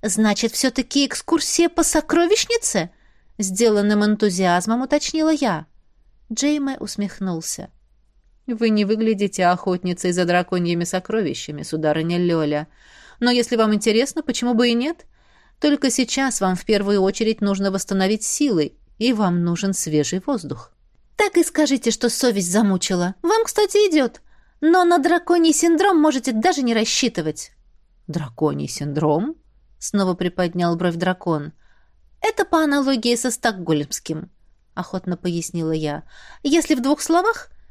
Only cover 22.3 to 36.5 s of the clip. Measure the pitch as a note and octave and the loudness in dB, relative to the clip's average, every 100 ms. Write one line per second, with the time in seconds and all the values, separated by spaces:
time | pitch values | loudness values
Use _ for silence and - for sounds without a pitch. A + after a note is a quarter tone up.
22.3 | G3+ F3 G3 G#3 F#3 - F#3 F3 - E4+ | 0 0 2 2 2 0 -2 -2 -2 0
23.3 | A4 A4+ - G4+ G4+ G#4 D#4 A#3+ - _ | 0 0 0 2 4 4 4 0 -4 _
24.3 | - _ _ D4+ F4+ F4 F4 C4+ E4+ F4 | -20 _ _ 4 4 6 4 4 0 2
25.3 | F4 E4 D4 E4+ D#4+ G4+ E4+ D#4 C4 C4+ | 4 4 4 4 4 4 4 4 2 -2
26.3 | A3 F4 C#4+ B3 A#3 A3 - B3 - D#3 | 0 0 2 0 0 0 0 -2 -2 -6
27.3 | D3+ - _ _ _ _ _ - E3 C#3 | -6 -12 _ _ _ _ _ -10 -8 -8
28.3 | - D3+ C#3+ C#3+ - D3 D3 D3+ D3+ B3 | -2 -2 -2 -8 -8 -6 -2 0 0 -2
29.3 | E4 _ _ _ _ - G3+ F#3+ F3+ F3+ | -8 _ _ _ _ -6 -2 0 -2 -4
30.3 | F3 F3 F3+ F3 E3+ F3+ E3+ F#3 F3+ - | -2 -4 0 -2 0 -2 -2 -2 -2 -4
31.3 | D#3 D3 - _ _ _ _ _ _ A4 | -4 -6 -16 _ _ _ _ _ _ -4
32.3 | G#4+ F#4+ E4 D#4 C#4+ C4+ C4+ A#3+ A#3+ B3+ | -2 -2 0 2 0 0 0 0 0 -2
33.3 | A#3 A#3+ F#3+ E3 D3+ D3 - - D#3 - | -2 -4 -4 -2 -2 -2 -8 -8 -10 -10
34.3 | _ _ _ _ - F3+ F#3+ F3+ F3 F3+ | _ _ _ _ -12 -8 -8 -6 -6 -4
35.3 | E3+ E3 E3+ D#3+ D#3+ D3+ D3 - - - | -6 -6 -6 -4 -2 -4 -6 -12 -20 -20
36.3 | - C#4+ | -8 0